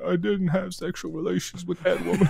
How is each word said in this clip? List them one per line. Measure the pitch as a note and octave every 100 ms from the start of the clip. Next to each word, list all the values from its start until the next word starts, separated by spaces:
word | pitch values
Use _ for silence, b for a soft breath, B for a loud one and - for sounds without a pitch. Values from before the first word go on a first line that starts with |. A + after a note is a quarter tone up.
I | F3+ F3+
didn't | G3 G3+ F#3
have | F3 F#3+
sexual | F3+ D#3+ F3+ E3+
relations | D#3+ E3 F3+ - F#3
with | F3 F3
that | E3+ E3+
woman. | E3+ F#3